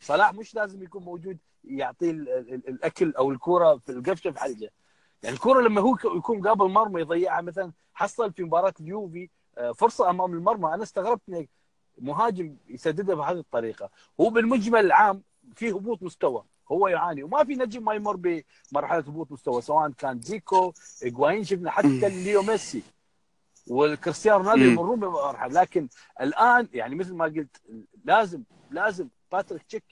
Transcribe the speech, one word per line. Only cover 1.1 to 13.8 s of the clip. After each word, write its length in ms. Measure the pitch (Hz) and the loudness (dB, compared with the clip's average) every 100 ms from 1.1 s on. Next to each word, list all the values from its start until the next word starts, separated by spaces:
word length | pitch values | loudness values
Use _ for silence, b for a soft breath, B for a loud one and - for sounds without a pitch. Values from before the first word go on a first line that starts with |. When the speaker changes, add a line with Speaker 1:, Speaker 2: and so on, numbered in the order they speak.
| 175 180 175 _ _ | -14 -12 -14 _ _
Speaker 1:
يعطي 460 | - 139 131 123 170 | -12 -8 -6 -4 -4
ال-، 180 | 160 139 | -2 -4
ال-، 260 | 127 117 | -4 -4
ال-، 140 | 127 131 | -10 -10
الأكل 460 | 127 160 - 175 | -6 -4 0 0
أو 160 | 139 135 | 0 0
الكرة 460 | 131 - 180 170 139 - | -2 0 4 6 4 0
في 60 | |
القفشة 380 | 127 123 190 185 | -6 -4 -4 -4
في 100 | 139 | -6
حلقه. 300 | 139 110 107 _ _ _ _ _ | -8 -8 -14 _ _ _ _ _
يعني 140 | - 139 | -10 -2
الكرة 240 | 226 262 | 4 6
لما 200 | 240 208 | 6 4
هو 140 | 214 | 2
ك-، 100 | 247 | 2
يكون 440 | 220 175 - 220 190 | 0 -2 -4 -2 2
قابل 200 | 214 190 | 4 4
مرمى 320 | 196 220 180 | 4 2 0
يضيعها، 400 | 156 170 180 165 | -2 0 0 -2
مثلًا 320 | 175 170 185 - _ | -4 -6 -8 -10 _
حصل 380 | - 202 - 220 | -6 -4 -2 -6
في 100 | 180 | -4
مباراة 320 | 170 165 190 - | -2 2 2 -2
اليوفي، 480 | 156 202 196 165 180 _ _ - | -8 -10 -10 -12 -16 _ _ -8
آه، 140 | 120 | -8
فرصة 380 | 117 226 - 196 | 2 2 2 0
أمام 220 | 180 185 | 2 -2
المرمى، 420 | 170 180 226 160 | -2 -2 0 0
أنا 80 | 170 | -4
استغربت 400 | 220 - 180 240 - | -6 -4 -2 -2 -4
إنه 180 | 175 143 _ _ _ _ - | -10 -10 _ _ _ _ -14
مهاجم 580 | 123 151 226 185 165 139 - | -8 -2 -2 -2 -8 -12 -18
يسددها 460 | - 165 156 196 | -8 -4 -2 -2
بهذه 240 | 170 147 175 | -2 -2 -4
الطريقة. 520 | 151 120 113 - | -4 -4 -4 -8